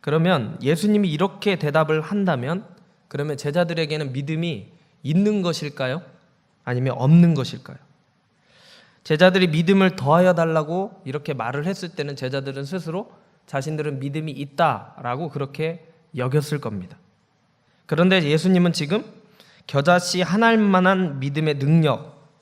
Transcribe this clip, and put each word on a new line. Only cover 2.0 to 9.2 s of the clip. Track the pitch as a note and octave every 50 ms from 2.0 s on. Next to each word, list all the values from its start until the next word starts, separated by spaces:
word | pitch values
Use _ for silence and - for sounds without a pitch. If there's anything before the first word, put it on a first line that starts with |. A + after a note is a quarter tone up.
한다면 | D3+ D#3 G3+ G#3 G3 F#3 D#3+ B2 A#2+ C3+ E3 F#3+ A3+ - - _ _ _ _ _ _
그러면 | _ - C3+ C#3+ D3+ D3
제자들에게는 | C#3 - D3 C#3+ F3 F3 E3 E3+ D#3+ D#3+ D3 D3+ D3+ D3+ C3+ B2
믿음이 | C3+ C#3+ C#3 D#3+ D#3+ E3+ E3+ D3+ G#2 F#2+ - _ _ _ _ _ _ _
있는 | C3 D3 F3+ G3+ G#3 G#3+ G3+ F#3
것일까요? | F3 D#3+ - D3+ D3 C#3 - C3+ B2+ C3 E3+ F3 - - _ _ _ _ _ _ _ _ _ _
아니면 | - B2 B2 C3 C3 A#2+ -
없는 | B2 C3+ D#3+ E3+ F3 E3+ E3
것일까요? | C#3+ B2+ - - - - - - - _ _ _ _ _ _ _ _ _ _ _ _ _ _ _ _ _ - - - _ _ _ _ _
제자들이 | - D#3+ D3+